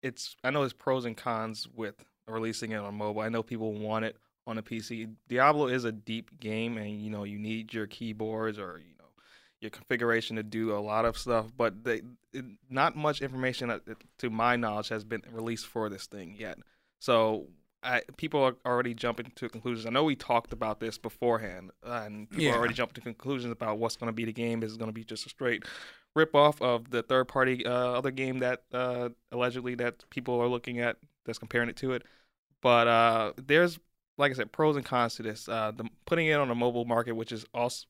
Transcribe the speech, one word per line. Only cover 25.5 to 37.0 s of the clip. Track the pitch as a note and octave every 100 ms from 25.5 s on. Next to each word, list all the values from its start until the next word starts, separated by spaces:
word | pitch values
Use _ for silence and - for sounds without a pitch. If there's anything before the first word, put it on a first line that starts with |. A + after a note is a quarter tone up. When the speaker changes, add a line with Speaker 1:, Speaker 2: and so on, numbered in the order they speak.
| A#2 - - - - _ -
Speaker 1:
rip-off | D#3+ D3 D3 D3
of | B2+ A#2+ A#2
the | A#2+
third-party, | A#2 C3 B2+ C#3 C3 B2+ A#2+
uh, |
other | B2 B2 B2 C3+
game | C3 C3 C3
that, | B2+ B2+ _
uh, | B2 B2 B2 B2 A#2+ _
allegedly | B2 B2 B2 B2 B2
that | B2 - -
people | - B2 A#2+
are | A#2+
looking | B2 B2 A#2+
at | A#2+ - - _ -
that's | A2+
comparing | A#2 A#2+ A#2
it | -
to | C3
it. | B2+ - _ _ _ _ _
But, | B2+ A#2+ A#2
uh, | A#2 A#2 A2+ G#2+ -
there's, | C3+ D3 F3 E3 _ _ _ -
like | C#3+
I |
said, | C3 G#2+
pros | - D#3 C#3+
and |
cons | C3 B2+ A#2+ -
to |
this. | A2 G#2+ -
Uh, | A2+ A2 G#2+
the, | A2+ - -
putting | E3+ D#3+
it | D3+
on | C#3
a |
mobile | A#2+ A#2+ A#2+ A#2+
market, | A#2